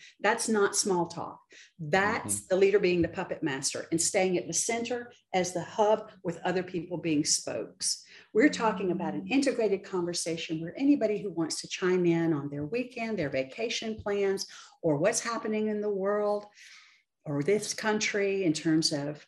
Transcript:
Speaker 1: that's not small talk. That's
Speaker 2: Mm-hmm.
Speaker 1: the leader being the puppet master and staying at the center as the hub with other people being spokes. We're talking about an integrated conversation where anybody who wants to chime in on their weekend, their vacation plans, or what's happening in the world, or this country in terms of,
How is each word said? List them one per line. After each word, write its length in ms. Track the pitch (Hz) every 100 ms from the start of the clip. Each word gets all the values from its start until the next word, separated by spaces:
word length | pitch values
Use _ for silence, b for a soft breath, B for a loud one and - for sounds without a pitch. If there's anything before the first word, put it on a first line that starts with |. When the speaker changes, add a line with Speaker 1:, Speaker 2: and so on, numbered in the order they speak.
| B -
Speaker 1:
that's 280 | 202 233 -
not 280 | 220 196 -
small 320 | 208 180 170
talk. 320 | - - - _ B B -
That's 560 | 156 190 202 226 - -
Speaker 2:
Mm-hmm. 100 | -
Speaker 1:
the 40 | 185
leader 200 | 196 196
being 240 | 180 180
the 60 | 165
puppet 340 | - 180 160
master 460 | 156 135 143 120 -
and 100 | 165
staying 380 | - 202 190 185
at 80 | -
the 80 |
center 580 | 165 - 233 233 240 240 B _
as 200 | 185 180
the 100 | 175
hub 480 | 160 - 208 214 - -
with 160 | 175 170 180
other 160 | 180
people 380 | 180 180 156 175
being 260 | 165 147 151
spokes. 800 | - - 123 104 - - - B B B
We're 180 | 214 294
talking 420 | - 226 190 196
about 240 | 165 160 147
an 100 | -
integrated 560 | 269 269 233 220 190
conversation 800 | - 185 175 170 170 165 - 160
where 140 | 165 -
anybody 400 | 277 285 214 208
who 140 | 196
wants 300 | 165 156 -
to 60 | -
chime 380 | - 185 185 175
in 260 | 165 165
on 200 | 151 139
their 140 | 143 147
weekend, 520 | 240 247 233 226 208
their 140 | 147
vacation 640 | 135 131 - 233 - 226 220
plans, 500 | 208 202 196 190 - B B B
or 140 | 170 143
what's 240 | 185 233
happening 460 | 233 220 220 214 214
in 120 | 208
the 80 | 208
world, 560 | 202 196 208 208 208 - B B B B B _ _ -
or 160 | 143
this 320 | 147 208 214
country 680 | - 220 214 - 208 202 196
in 100 | 185
terms 380 | 156 165 156 160
of, 320 | 151 143 147